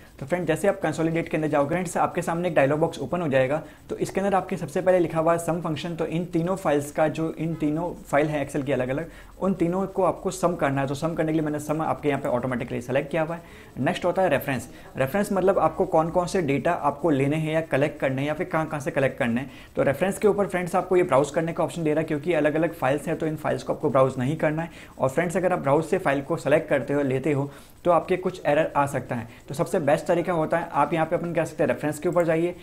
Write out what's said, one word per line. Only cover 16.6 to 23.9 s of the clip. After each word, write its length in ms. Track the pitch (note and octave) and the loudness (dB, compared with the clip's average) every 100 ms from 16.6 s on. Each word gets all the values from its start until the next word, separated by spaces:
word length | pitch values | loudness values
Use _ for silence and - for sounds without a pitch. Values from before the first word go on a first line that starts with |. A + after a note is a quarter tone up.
| B2+ | 0
आपको 380 | F3 C#3+ - F3 | 0 0 0 2
लेने 260 | C3+ C#3 D#3 | 2 2 0
हैं 160 | D#3 | 0
या 80 | D#3+ | -2
collect 400 | D#3+ C3 D3+ - | 0 0 0 0
करने 220 | C#3+ C3 | -2 0
हैं 60 | C#3+ | -2
या 60 | |
फिर 120 | D3+ F3 | -2 -2
कहाँ-कहाँ 340 | D#3+ D#3 D3+ | -2 -2 -4
से 100 | C#3 | -4
collect 280 | D3 C3+ - | 0 0 2
करने 220 | B2 A#2 | 0 0
हैं। 100 | C#3+ - - - | -4 -12 -8 0
तो 60 | |
रेफरेंस 360 | C#3+ - F#3+ F#3+ | 2 2 0 2
के 100 | G#3 | 2
ऊपर 180 | G3 F#3+ | 4 0
फ्रेंड्स 280 | F3+ F3 | -2 -2
आपको 220 | F#3 F3+ F3+ | -2 2 4
ये 60 | |
ब्राउज 280 | F3+ C3+ D3 | 4 4 2
करने 220 | F3 E3 | 0 -2
का 120 | E3 | -2
option 200 | D3+ E3+ | -2 -2
दे 60 | D#3 | 0
रहा 100 | D3+ | 0
है, 60 | D#3 | 0
क्योंकि 260 | D3+ D#3+ | -2 0
अलग-अलग 420 | D#3 D3+ D3+ E3 | 2 2 2 0
files 320 | - C3 D3 F3 | 0 0 0 -2
हैं, 100 | D#3+ | -2
तो 80 | D#3+ | -2
इन 100 | D#3 | -4
files 260 | C#3 C3 | -2 -4
को 100 | - | -4
आपको 180 | C3+ D3+ | -2 2